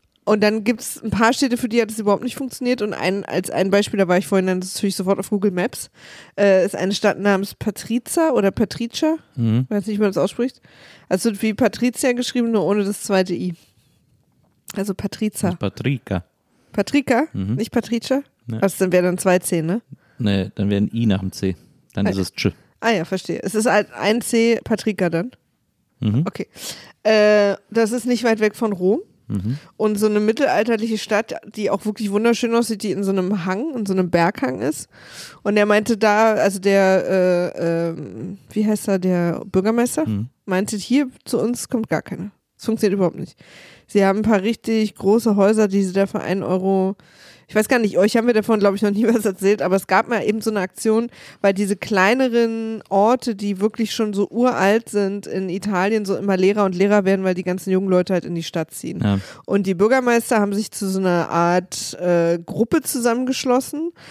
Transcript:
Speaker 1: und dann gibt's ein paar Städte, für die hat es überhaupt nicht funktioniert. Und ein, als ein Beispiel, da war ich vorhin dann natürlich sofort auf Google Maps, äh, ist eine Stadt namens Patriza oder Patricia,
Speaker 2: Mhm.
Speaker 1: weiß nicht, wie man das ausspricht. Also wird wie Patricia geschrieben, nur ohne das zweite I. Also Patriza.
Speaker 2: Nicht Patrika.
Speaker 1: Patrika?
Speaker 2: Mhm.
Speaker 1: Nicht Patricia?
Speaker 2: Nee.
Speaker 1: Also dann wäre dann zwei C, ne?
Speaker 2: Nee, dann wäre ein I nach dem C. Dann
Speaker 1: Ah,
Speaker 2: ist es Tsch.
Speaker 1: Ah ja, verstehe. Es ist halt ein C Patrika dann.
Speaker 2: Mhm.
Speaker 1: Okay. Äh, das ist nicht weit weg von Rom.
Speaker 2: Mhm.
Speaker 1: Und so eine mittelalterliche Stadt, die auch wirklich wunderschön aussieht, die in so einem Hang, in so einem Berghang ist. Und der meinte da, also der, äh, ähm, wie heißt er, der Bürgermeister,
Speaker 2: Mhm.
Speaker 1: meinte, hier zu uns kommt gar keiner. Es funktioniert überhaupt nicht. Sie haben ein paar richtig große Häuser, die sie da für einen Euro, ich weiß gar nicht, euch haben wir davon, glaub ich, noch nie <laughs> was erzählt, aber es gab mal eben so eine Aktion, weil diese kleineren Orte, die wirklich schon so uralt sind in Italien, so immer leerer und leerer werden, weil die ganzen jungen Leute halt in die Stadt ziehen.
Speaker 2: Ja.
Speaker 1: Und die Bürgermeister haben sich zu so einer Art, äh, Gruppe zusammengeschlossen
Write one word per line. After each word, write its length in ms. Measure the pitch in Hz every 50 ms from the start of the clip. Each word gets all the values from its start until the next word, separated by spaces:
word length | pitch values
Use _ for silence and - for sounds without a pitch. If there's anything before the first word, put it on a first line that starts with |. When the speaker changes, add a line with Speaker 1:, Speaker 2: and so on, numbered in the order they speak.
| _ _ _ _ -
Speaker 1:
und 160 | - 214 208
dann 220 | 214 208 220 220 202
gibt's 360 | 226 233 226 - - - - 226
ein 80 | 220
paar 200 | - 196 226 226
Städte, 260 | 269 - 277 240 240 233
für 120 | 254 220
die 100 | 226 233
hat 120 | 226 208
es 80 | 220 220
überhaupt 240 | 202 208 202 - -
nicht 120 | 247 -
funktioniert. 460 | - 269 247 - - 247 247 247 247
Und 120 | 208 214 -
ein, 300 | - 127 185 196 202 -
als 280 | - - 185 185 -
ein 180 | - 143 190 196
Beispiel, 300 | 190 202 202 - - 196
da 80 | 190 170
war 100 | 180 180
ich 80 | -
vorhin 220 | - 196 190 185 185
dann 120 | 185 185
natürlich 360 | 185 185 - - - 196 185
sofort 240 | - 185 190 196 -
auf 100 | 196 -
Google 220 | 214 196 196 202
Maps, 400 | 180 180 180 - - - - - _ - - - - - - - _ -
äh, 260 | 202 202 190 190 175
ist 100 | 202 -
eine 180 | - 175 190 202
Stadt 260 | - - 208 - -
namens 340 | 196 202 196 190 202 - -
Patriza 800 | - - 220 196 - - - 226 247 - - - 339 330 320
oder 180 | 254 220 196 196
Patricia, 680 | 196 - 220 - - - 233 226 - - 320 311 330 311 - _ -
Speaker 2:
Mhm. 320 | 127 117 113 110 120 131 -
Speaker 1:
weiß 160 | 214 202 180
nicht, 120 | 220 208 202
wie 40 |
man 80 | 214 196
das 80 | 190 156
ausspricht. 420 | 147 202 - - 240 262 - _ _ _ _ - - - - - _ -
Also 220 | 190 185 - 226
wird 120 | 202 196 220
wie 100 | 220 202
Patricia 600 | - 254 202 - - 240 247 - - - 254 247
geschrieben, 360 | 240 247 - - 247 233 233
nur 120 | 226 208 160
ohne 180 | 170 202 208 196
das 180 | 196 202 - -
zweite 320 | - 196 190 185 180 175
I. 180 | 117 180 180 165 - _ _ _ _ _ _ _ _ _ _ _ _ _ _ _ _ _ _ _ _ _ - -
Also 180 | - 196 208 185
Patriza. 560 | - - 196 - - 220 214 - - - 175
Speaker 2:
Nicht 100 | 180 -
Patrika. 640 | 104 98 - - 110 135 143 123 - - 98 87 - _ _ _ _ _ _ _ _ _
Speaker 1:
Patrika? 540 | - - - - - 285 262 - 247 233 311 - -
Speaker 2:
Mhm. 220 | 104 95 98 117
Speaker 1:
Nicht 160 | 151 233 -
Patricia? 500 | - 240 - - 233 233 - - 262 277 - _ _ _ _ -
Speaker 2:
Nee. 100 | 113 -
Speaker 1:
Also 160 | 196 190 - -
dann 120 | 190 185
wäre 120 | 185 180 175
dann 140 | 180 175 185
zwei 220 | - 190 180 180
C, 220 | - - 180 165
ne? 200 | 156 165 190 233 - _ - - _ _ _ -
Speaker 2:
Nee, 340 | 117 104 101 95 95 - -
dann 140 | - 98 101
wäre 120 | 101 101
ein 80 | 104 - -
I 100 | 117 117
nach 140 | 107 98 95
dem 120 | 95 92
C. 240 | - - 98 92 85 - _ _ _ _ _ _ -
Dann 140 | 98 101 101
Speaker 1:
Ah, 20 |
Speaker 2:
ist 80 | 98 98
es 160 | 90 - -
Tsch. 180 | - - 101 - _ _ _ _ _
Speaker 1:
Ah 120 | - 226
ja, 140 | 226 175 165
verstehe. 360 | - 190 185 - - 170 - -
Es 100 | 190 214
ist 120 | 214 214 247
halt 200 | 175 214 202 - 123
ein 280 | 98 127 202 220 240
C 380 | - - 247 226 226 233 233 - -
Patrika 460 | - 226 202 - 220 196 - 185 170
dann. 220 | 170 165 190 254 - _ _ _ _ _ _ _ _ _ _ _ _ -
Speaker 2:
Mhm. 240 | - 107 104 135 170
Speaker 1:
Okay. 220 | 208 - - - - - - - - - - - - - _ -
Äh, 520 | 226 220 214 214 214 214 208 202 202 196 - _ -
das 220 | 208 226 226 208
ist 140 | 240 247 220
nicht 180 | 247 247 214 240
weit 160 | 233 220 214
weg 160 | 214 208 208
von 180 | - 240 214 202
Rom. 260 | 175 185 185 220 339 427 _ _ _ _ -
Speaker 2:
Mhm. 300 | 104 98 92 113 135 147 - - _ -
Speaker 1:
Und 200 | 196 214 214 196
so 80 | 214 214
eine 120 | 208 208
mittelalterliche 800 | 214 214 226 262 285 - - 185 220 240 226 208 220 226 220 202
Stadt, 380 | - - 220 202 226 - - - - 208 -
die 140 | 214 196 -
auch 160 | - 196 -
wirklich 260 | 214 202 - 214 196
wunderschön 420 | 196 208 220 233 233 - - 226 233
aussieht, 280 | 233 233 - 226 196 -
die 80 | 208
in 120 | 139 185 202
so 80 | 196
einem 340 | 196 190 185 185 208 185 165
Hang, 300 | 185 185 202 277 330 277
in 100 | 240 208
so 80 | 196 190
einem 160 | 190 185 170
Berghang 520 | 175 170 170 180 - - - 131 131 -
ist. 280 | 240 294 311 - - - _ - - - - - - - - - -
Und 120 | 208 208
der 100 | 208 208
meinte 300 | 208 208 214 208 226 226 196
da, 360 | 220 214 208 214 226 220 214
also 260 | - 147 202 190 190
der, 960 | 180 202 196 196 190 190 190 185 - - 190 190 180 180 180 175 180 - -
äh, 340 | - 170 170 165 165 170 170
ähm, 480 | 165 175 151 98 92 110 - 185 202 - _ -
wie 140 | - 214 214
heißt 220 | 214 214 208 - 208
er, 120 | 196 185
der 440 | 180 185 180 175 170 170 156 - -
Bürgermeister, 600 | 190 - 190 185 220 226 240 240 240 - 302 320 220
Speaker 2:
Mhm. 220 | 104 101 110 - _ _ _
Speaker 1:
meinte, 300 | 202 185 185 208 196 208 202
hier 300 | - - 240 285 285 254 - _ _
zu 160 | - - -
uns 300 | 135 233 247 - - -
kommt 180 | - 226 233 -
gar 140 | 160 -
keiner. 300 | - - - - 185 208 - _ _ _ _ -
Es 80 | -
funktioniert 320 | - 220 220 220 202 196 196
überhaupt 200 | 185 165 - -
nicht. 200 | - - - _ - - - - - - - - _ -
Sie 160 | - 202 196
haben 140 | 196 196 214
ein 40 | 208
paar 180 | 220 220 190
richtig 540 | 185 226 226 - - 220 226 220 214 202 -
große 400 | - - 196 214 233 - 226 202
Häuser, 320 | 202 190 202 220 214 214 196
die 160 | 190 202 196
sie 100 | 185 180
da 140 | 196 196 190
für 120 | - -
einen 220 | - 131 180 196 -
Euro, 520 | 131 185 185 185 190 196 190 185 190 196 - _ _ _ - - - - - _ -
ich 80 | -
weiß 120 | 214 214 -
gar 120 | - 240
nicht, 180 | 220 196 - 170
euch 180 | 196 208 -
haben 120 | 226 220 240
wir 60 | 226
davon, 240 | 214 202 226 226 214
glaub 140 | 196 202 185
ich, 60 | 202 220
noch 80 | 202
nie 120 | 202 208 233
<laughs> 40 | 220
was 180 | 233 220 208
erzählt, 360 | 214 185 - 190 196 208 202 143
aber 120 | 180 190
es 120 | 196 - -
gab 200 | 185 202 - -
mal 140 | 240 202 -
eben 160 | - 208 220
so 100 | - 220
eine 80 | 214 202
Aktion, 480 | 180 190 _ - - 220 214 226 233 240 - - - - - -
weil 120 | - 196 196
diese 220 | 190 208 190 208
kleineren 1080 | - - - 214 190 185 202 240 262 262 247 226 233 233 226 226 226 226 220 226 214 - -
Orte, 480 | 190 196 202 226 254 254 - 247 214
die 240 | 196 208 202 196 185
wirklich 340 | 202 220 - - 226 - -
schon 200 | - 220 214 202
so 160 | 196 208 -
uralt 580 | - 233 247 254 - 131 185 196 214 226 226 -
sind 360 | - 208 202 190 202 202 - -
in 220 | - 190 190 185
Italien, 560 | 170 196 180 208 196 180 185 202 220 220 208
so 100 | 190 196
immer 220 | 120 190 202 190 185
leerer 260 | 185 190 208 214 202
und 120 | 190 180
leerer 280 | 175 196 202 208 208 185
werden, 220 | 190 196 190 190
weil 80 | 185 185
die 100 | 185 185
ganzen 280 | 180 180 185 - 196
jungen 180 | 185 185 196 190
Leute 240 | 185 180 175 - 190
halt 100 | 175 -
in 100 | - 175
die 80 | 165 160
Stadt 280 | - - 170 160 -
ziehen. 300 | - - - 170 190 175 -
Speaker 2:
Ja. 160 | 104 101 98 - - - - -
Speaker 1:
Und 200 | - 196 202 190
die 80 | 190 185
Bürgermeister 680 | 165 202 226 262 262 254 240 233 233 226 - 240 214
haben 140 | 202 202 202
sich 180 | 208 214 -
zu 160 | - - 202 190
so 120 | 190 190
einer 300 | 190 185 175 170 156 -
Art, 680 | - 170 170 170 175 180 180 - - - - - - -
äh, 380 | 180 180 175 170 170 170 170 170 175
Gruppe 360 | - - - 233 - - 311 -
zusammengeschlossen 1080 | - - 254 233 240 233 247 254 247 262 - - 262 247 262 262 - - 294 320 339 - - - -